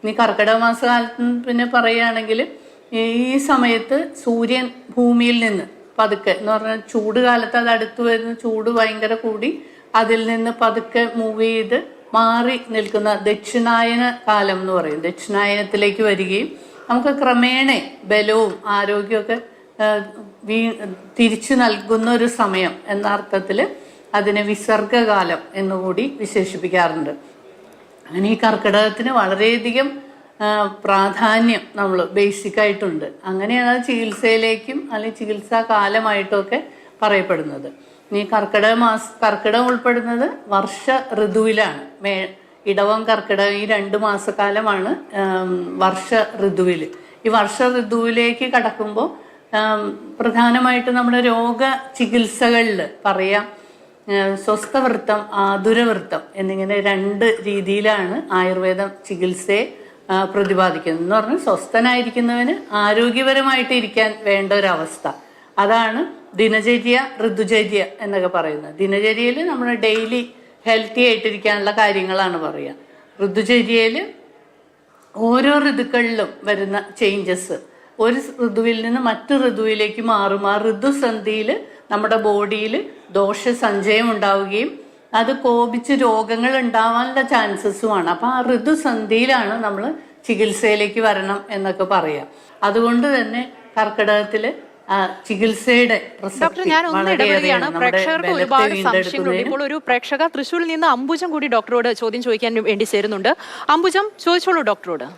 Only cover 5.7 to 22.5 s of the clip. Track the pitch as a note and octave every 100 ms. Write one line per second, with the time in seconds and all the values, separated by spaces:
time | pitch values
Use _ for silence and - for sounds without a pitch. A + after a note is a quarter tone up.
5.7 | - - - A3 G3+ - F3+ G#3+ A3 A3
6.7 | A3 G#3 A#3 G#3+ A3 B3 A#3+ A3+ A#3+ A#3
7.7 | A3+ A3 - A#3 A3+ A3+ A#3 A#3 A3 A3
8.7 | A#3 A3 A3 G#3+ A3+ A#3 G#3+ B3+ - -
9.7 | - - A3 A3 A3+ A3+ A3+ A3+ A3+ A3+
10.7 | A3 A#3 A#3+ A#3 A#3 A3 A3 A3+ A3+ G#3
11.7 | B3 - - - A3 A3+ A#3 B3 B3 A#3+
12.7 | A3 G#3 G#3+ G#3 G3+ G3+ G#3 - A#3+ A#3
13.7 | A#3 A#3 A#3 B3 A#3+ - G#3 G3 F#3 F#3+
14.7 | F3+ D#3+ D3+ E3+ F3 - G3+ G3+ G3+ G3+
15.7 | G#3 G#3 G3+ A3 F#3+ F#3 G3 D4 - -
16.7 | - - A#3+ C#4+ C#4 C4 B3 B3 B3+ C4+
17.7 | B3+ - - F#3+ G#3+ G#3 A3 G#3+ F3 G#3
18.7 | G3+ G3+ G#3 G3+ A3 G#3+ A3+ A#3 - -
19.7 | - G#3+ G#3 G3 - - - G#3 A3 A3+
20.7 | A3+ G#3 F#3 - - A#3 A3 - C4 A#3+
21.7 | G#3 G3+ A3 A3+ A#3+ A#3 A#3 G#3